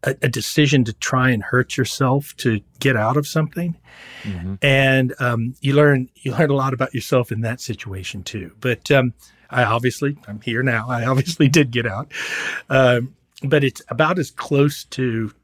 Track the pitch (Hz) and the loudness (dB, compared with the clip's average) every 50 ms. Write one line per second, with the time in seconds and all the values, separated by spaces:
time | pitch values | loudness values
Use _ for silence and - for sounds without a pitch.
0 | - 139 135 - - 139 117 127 110 - - - 147 139 143 139 120 107 110 _ | -2 -2 -4 0 -2 -2 -2 -2 -6 -2 2 2 2 4 4 2 2 2 -2 _
1 | - - - 131 127 127 127 110 101 - - 127 123 - - - 131 - - - | -6 -2 0 2 2 2 2 0 -2 0 0 0 0 0 -2 -4 -2 -2 -2 -2
2 | 139 127 131 143 143 - - - - 123 113 101 - _ _ _ - 139 135 - | 0 0 0 0 -2 -6 -12 -4 -2 -2 -2 -2 -4 _ _ _ 0 0 2 2
3 | 107 110 127 147 147 - - 160 156 151 - 170 170 175 165 - _ - - - | 0 0 0 -2 -2 -2 -2 -2 -2 -2 -4 -6 -6 -6 -6 -8 _ -20 -20 -20
4 | - - - - - 104 98 87 85 92 98 95 - 143 135 135 135 135 131 131 | -20 -20 -20 -12 -10 -8 -8 -8 -8 -8 -8 -2 2 2 4 4 4 4 4 4
5 | 131 127 - - 131 123 120 117 113 120 127 _ - 139 139 143 151 147 143 131 | 2 0 -2 -2 -2 -2 -2 -2 -4 -6 -6 _ -2 2 4 6 6 6 4 2
6 | 127 123 _ _ _ 135 120 117 165 147 143 139 131 135 127 117 135 - - 127 | 0 -4 _ _ _ -8 0 0 2 2 2 0 0 -2 -2 -2 -4 -4 -4 -8
7 | - - - 127 120 - 113 107 113 113 120 127 - - 110 - - 104 98 95 | -4 0 0 0 0 0 -4 -4 -4 -4 -6 -6 -8 -10 -10 -10 -8 -12 -12 -10
8 | 92 - - 98 92 - - 107 90 85 - _ - 127 120 - _ - 143 139 | -10 -10 -12 -12 -12 -10 -10 -10 -12 -12 -16 _ -4 -4 -4 -2 _ 2 4 4
9 | 127 127 117 _ _ - _ _ _ _ - 127 123 104 113 120 120 127 117 - | 4 2 -2 _ _ -20 _ _ _ _ 0 0 2 2 2 0 0 0 -2 0
10 | - 143 143 143 _ - 104 107 - - 117 117 127 135 120 113 110 123 127 120 | -4 -4 -4 -6 _ -14 -14 -10 -6 -4 -2 0 0 0 0 -2 -2 -4 -4 -2
11 | 117 123 135 131 135 - 170 - 156 135 - 165 147 127 117 123 113 117 95 101 | 0 0 2 0 0 -2 0 2 2 4 6 4 2 2 0 -4 -2 -2 -4 -6
12 | 139 - - - - - - - - - - - - _ 135 131 131 123 123 120 | -10 -10 -10 -10 -10 -8 -8 -6 -6 -6 -8 -10 -8 _ 2 4 6 6 4 2
13 | 120 131 - _ _ _ _ - - 139 143 151 139 135 - - - - 127 120 | 0 -4 -12 _ _ _ _ -8 -2 0 2 2 2 0 -2 -4 -12 -12 -2 0
14 | 156 156 180 185 147 - _ - - - 151 139 139 147 147 - - _ - - | 0 0 0 -2 -4 -6 _ -14 -6 -2 2 2 2 2 2 -4 -14 _ -6 -4
15 | 131 127 113 113 113 104 - _ | -2 -2 -2 -2 -4 -6 -8 _